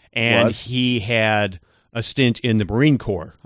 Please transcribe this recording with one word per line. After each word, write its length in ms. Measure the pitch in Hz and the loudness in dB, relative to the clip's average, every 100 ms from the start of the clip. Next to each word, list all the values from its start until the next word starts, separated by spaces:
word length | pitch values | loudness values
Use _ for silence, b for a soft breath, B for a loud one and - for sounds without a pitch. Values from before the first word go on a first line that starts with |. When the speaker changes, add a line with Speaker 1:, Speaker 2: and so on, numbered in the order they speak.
| b | b
Speaker 1:
and 340 | 120 117 117 117 | -2 2 2 2
Speaker 2:
Was. 120 | 104 | -2
Speaker 1:
he 420 | 117 127 123 120 | -4 -2 0 0
had 600 | 101 113 110 107 101 90 _ _ _ | -2 0 2 0 -2 -6 _ _ _
a 100 | 117 | -8
stint 380 | - - 123 - | -4 0 2 2
in 180 | 120 110 | 0 0
the 60 | |
Marine 340 | 98 113 151 131 | 0 2 2 2
Corps, 360 | - 90 - - | -2 -6 -8 -18